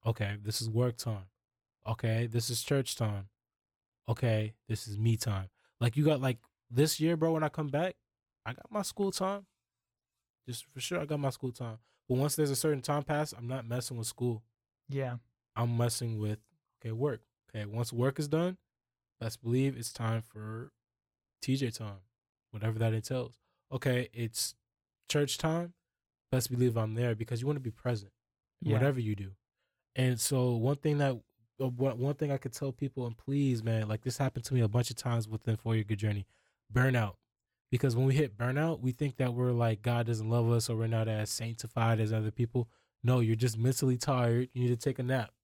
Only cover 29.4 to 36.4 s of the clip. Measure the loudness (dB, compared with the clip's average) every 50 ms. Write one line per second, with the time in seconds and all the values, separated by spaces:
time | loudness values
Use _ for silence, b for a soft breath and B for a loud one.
29.4 | _ _ _ _ _ _ _ _ _ _ _ 2 2 2 2 2 0 0 2 2
30.4 | 4 4 2 2 2 2 0 2 0 0 2 2 2 2 0 -2 -8 _ _ _
31.4 | _ _ _ _ -4 -2 0 2 0 0 2 0 -2 -2 0 0 0 -2 -2 -2
32.4 | -4 -6 -6 -4 -6 -6 -4 -4 -6 -6 -4 -4 -6 -6 -6 -8 -6 -2 0 2
33.4 | 4 2 2 2 2 2 2 2 2 0 -2 -2 -2 -4 -2 0 0 0 0 -4
34.4 | -4 0 2 4 4 4 4 2 0 0 -4 -6 -2 -2 0 0 -2 -2 -6 -4
35.4 | _ -2 -2 -2 0 0 0 0 2 0 -2 0 0 0 0 0 -4 _ _ _